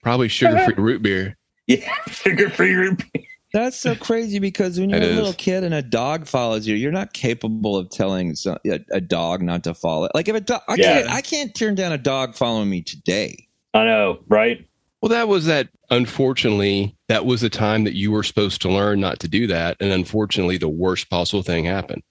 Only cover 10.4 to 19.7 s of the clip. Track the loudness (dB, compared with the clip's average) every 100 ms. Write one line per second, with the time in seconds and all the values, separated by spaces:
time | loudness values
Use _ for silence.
10.4 | -2 -4 -2 2 4 4 2 -4 -4 -6
11.4 | -6 -2 -2 0 -2 -2 -2 -2 -2 -2
12.4 | 0 0 0 -2 -6 -8 -2 -2 -2 -8
13.4 | _ _ _ 0 2 2 2 -2 2 4
14.4 | 4 0 -10 _ _ _ 0 0 2 2
15.4 | 2 0 0 _ _ 0 0 2 0 2
16.4 | 2 2 2 2 -2 -6 _ 0 2 0
17.4 | 0 0 0 2 0 0 0 0 0 0
18.4 | 0 0 0 2 2 0 0 -4 -2 -2
19.4 | 0 0 -2